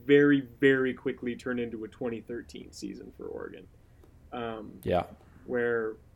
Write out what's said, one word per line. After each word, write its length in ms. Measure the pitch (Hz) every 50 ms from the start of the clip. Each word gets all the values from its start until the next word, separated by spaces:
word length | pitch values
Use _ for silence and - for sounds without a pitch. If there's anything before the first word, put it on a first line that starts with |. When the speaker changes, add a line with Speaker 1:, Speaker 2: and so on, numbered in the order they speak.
| -
Speaker 1:
very, 400 | - 143 143 143 143 143 139 131 123 - -
very 340 | 143 135 135 131 131 127 123
quickly 400 | - - 135 123 - - 123 117
turn 240 | - - 131 127 123
into 240 | 120 117 113 110 110
a 20 | 107
twenty 320 | - - 131 123 117 110
thirteen 500 | 104 - 117 117 - - - - - 92 -
season 380 | - - - - - - - - -
for 80 | -
Oregon. 400 | 50 - - - - - - - - - - _ _ _ - - - - - - - -
Um, 400 | 123 120 113 113 110 107 104 - - -
Speaker 2:
Yeah. 200 | - 90 87 82 - - - - - - - - -
Speaker 1:
where 460 | 127 123 120 120 117 117 110 110 110 - - - -